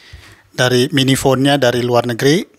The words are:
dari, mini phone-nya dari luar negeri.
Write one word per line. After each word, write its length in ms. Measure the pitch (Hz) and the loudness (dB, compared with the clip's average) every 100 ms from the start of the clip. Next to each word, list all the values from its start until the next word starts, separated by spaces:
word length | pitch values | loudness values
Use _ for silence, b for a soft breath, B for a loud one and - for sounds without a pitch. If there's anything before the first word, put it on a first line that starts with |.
| B B B B B | B B B B B
dari, 320 | - 127 123 131 | -4 0 0 0
mini 240 | 139 131 135 | 0 0 0
phone-nya 400 | 143 127 139 143 | 0 0 2 2
dari 240 | 127 120 | 0 0
luar 240 | 120 120 120 | 0 0 -2
negeri. 400 | 113 135 165 254 | -2 0 0 -4